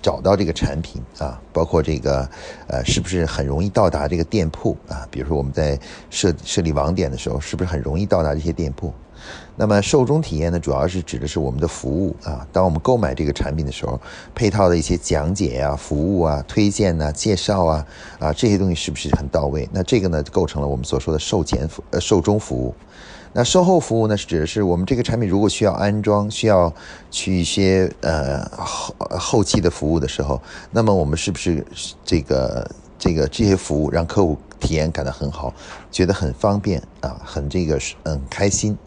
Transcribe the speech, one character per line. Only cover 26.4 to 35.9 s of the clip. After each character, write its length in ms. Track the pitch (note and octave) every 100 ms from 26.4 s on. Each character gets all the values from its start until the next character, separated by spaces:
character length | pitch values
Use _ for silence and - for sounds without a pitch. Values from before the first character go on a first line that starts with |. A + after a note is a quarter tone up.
| A2+
要 260 | F#2+ E2+ - - - -
去 280 | - F#2+ F#2
一 40 |
些， 460 | E2 - F#2+ F#2+ F#2 -
呃， 420 | C2+ D#2+ C2+ C#2+ - -
后-， 380 | - - - - - F#2
后 260 | - A#2
期 180 | F#2+ A2
的 80 | F2
服 200 | - D2+
务 80 | D#2+
的 80 | C2+
时 160 | -
候， 180 | C#2+ B1+ - - -
那 100 | A2+
么 120 | A2
我 120 | F#2+
们 100 | C#2+
是 160 | D#2+ -
不 60 | E2+
是 260 | F#2 D#2 - - - -
这 180 | - E2
个， 460 | - C2 B1 A#1+ - - - -
这 160 | -
个， 140 | D#2+ C#2
这 180 | -
些 100 | G#2
服 260 | F#2 - D2
务 80 | D2
让 160 | E2
客 200 | E2+ G#2
户 120 | F2 C#2+ - -
体 140 | -
验 180 | D#2 D#2
感 140 | E2
到 40 | C2
很 180 | - C#2+
好， 220 | - B1+ - - -
觉 160 | -